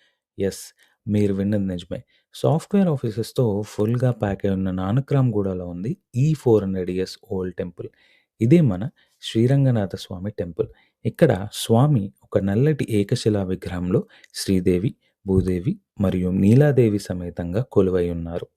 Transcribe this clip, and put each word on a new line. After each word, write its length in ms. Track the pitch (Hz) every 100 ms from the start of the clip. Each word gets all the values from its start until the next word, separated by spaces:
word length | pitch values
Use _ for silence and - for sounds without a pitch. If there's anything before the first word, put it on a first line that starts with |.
| _ _ _ -
ఎస్, 260 | 98 - - _ _ _ -
మీరు 280 | 104 101
విన్నది 340 | 95 98 104 95
నిజమే. 320 | 90 85 98 - _ _ -
సాఫ్ట్‌వేర్ 540 | 131 156 - 202 180
ఆఫీసెస్‌తో 560 | 143 117 110 107 - 120 101
ఫుల్‌గా 500 | 104 - 107 120 127
ప్యాక్ 320 | - 104 98
అయి 100 | 98
ఉన్న 160 | 95 95
నానక్రామ్గూడలో 920 | 92 95 123 135 139 127 104 95 92 87
ఉంది 240 | 87 107 190 _ 120
ఈ 120 | 147
ఫోర్ 300 | 156 123 107
హండ్రెడ్ 280 | 98 95 90
ఇయర్స్ 240 | 92 92 - -
ఓల్డ్ 240 | 95 92 87
టెంపుల్. 340 | 90 - 90 _ _ _ _ -
ఇదే 180 | 117 170
మన 220 | 143 90 - _ _ _
శ్రీరంగనాథ 720 | - 113 123 139 135 117 95 95
స్వామి 360 | - 92 98
టెంపుల్. 380 | - 87 85 - - _ _ 107
ఇక్కడ 260 | - 156 95 104
స్వామి 500 | - - 113 151 131 98 _
ఒక 140 | - 101
నల్లటి 460 | 98 101 147 147 113
ఏకశిలా 520 | 107 98 127 113 104
విగ్రహంలో 580 | 92 92 - 87 90 107 - _ _ -
శ్రీదేవి, 560 | - 95 90 87 104 - _ _ 98
భూదేవి 480 | 95 90 90 92 202 _ -
మరియు 300 | 95 92 90
నీలాదేవి 680 | 95 98 123 147 131 117 101
సమేతంగా 640 | - 90 87 87 87 95 135
కొలువై 340 | 101 95 90 87
ఉన్నారు. 380 | 85 82 85 -